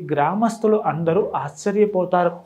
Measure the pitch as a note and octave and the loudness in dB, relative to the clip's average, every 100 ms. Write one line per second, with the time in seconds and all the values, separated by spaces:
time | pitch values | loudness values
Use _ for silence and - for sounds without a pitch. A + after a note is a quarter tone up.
0 | D3+ C#3+ D3 G3 A3+ A3 G#3+ G#3 D#3+ D3 | -2 0 0 2 0 0 2 2 0 -2
1 | E3 E3+ - - C#3+ - G3+ G3+ G#3 F#3 | 0 0 0 -4 -6 -6 -2 2 2 2
2 | F3+ F3+ F3 F3 | 0 2 0 -2